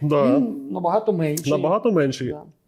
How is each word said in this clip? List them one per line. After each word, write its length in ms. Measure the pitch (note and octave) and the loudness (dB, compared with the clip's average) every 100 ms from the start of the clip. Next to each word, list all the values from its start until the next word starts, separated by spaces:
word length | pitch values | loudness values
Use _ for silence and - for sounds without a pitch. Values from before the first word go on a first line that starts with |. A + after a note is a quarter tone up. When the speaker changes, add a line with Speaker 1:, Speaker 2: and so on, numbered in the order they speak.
Speaker 1:
Да. 340 | D3 D3 C3 C#3 | 0 2 4 2
Speaker 2:
він 320 | A#2+ - - | 0 -4 -8
набагато 400 | F#3 F3 G#3 A3 | -4 0 0 0
менший. 400 | F3+ D#3 D3+ C#3 | 0 0 -2 -2
Speaker 1:
Набагато 400 | D3 D3+ G#3+ A#3 | 0 0 0 2
менший. 360 | F3+ C#3 B2+ B2+ | 2 0 -2 -6
Speaker 2:
Да. 140 | D3+ D#3+ _ | -8 -14 _